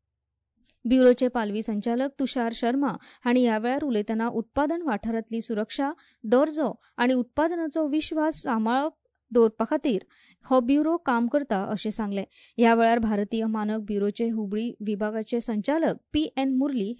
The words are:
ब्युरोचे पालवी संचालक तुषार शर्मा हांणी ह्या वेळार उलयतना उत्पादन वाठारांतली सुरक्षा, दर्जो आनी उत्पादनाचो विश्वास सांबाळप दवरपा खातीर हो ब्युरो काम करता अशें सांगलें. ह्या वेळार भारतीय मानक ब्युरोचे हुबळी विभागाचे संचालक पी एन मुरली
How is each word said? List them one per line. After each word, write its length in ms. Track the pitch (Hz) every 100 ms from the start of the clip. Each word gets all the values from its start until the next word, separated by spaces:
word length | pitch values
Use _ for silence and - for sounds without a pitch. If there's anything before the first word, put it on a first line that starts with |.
| _ _ _ _ _ _ _ _
ब्युरोचे 440 | 226 262 254 247 254
पालवी 340 | 247 208 214
संचालक 480 | 226 208 233 240 277 -
तुषार 340 | 254 254 233
शर्मा 380 | 226 240 269 269 - - -
हांणी 200 | 240 254
ह्या 140 | 240 214
वेळार 240 | 233 277
उलयतना 440 | 294 214 208 220 233
उत्पादन 560 | 233 - 277 294 339
वाठारांतली 580 | 320 202 226 226 220 226
सुरक्षा, 520 | 220 208 220 - 277 339 _ _
दर्जो 480 | 214 247 311 302 247 - _ -
आनी 180 | 240
उत्पादनाचो 720 | 254 240 - 320 339 320 320 302
विश्वास 560 | 302 - 311 311 302
सांबाळप 500 | 277 220 220 254 311 _ _ _ _
दवरपा 340 | 233 220 - 226
खातीर 320 | 302 294 190 - _ _ _
हो 160 | - 254
ब्युरो 360 | 240 285 311 339
काम 300 | 277 233 240
करता 380 | 294 285 190
अशें 260 | 202 208 220
सांगलें. 340 | 220 208 196 190 _ - -
ह्या 160 | 233
वेळार 240 | 226 226 233
भारतीय 460 | 220 202 208 226
मानक 360 | 220 220 208 220
ब्युरोचे 480 | 208 202 202 208 233
हुबळी 440 | 220 202 214 240 -
विभागाचे 600 | 214 202 214 220 214 240
संचालक 560 | 240 208 269 320 294 - _
पी 160 | 294 311 -
एन 200 | 269 262
मुरली 380 | 294 254 196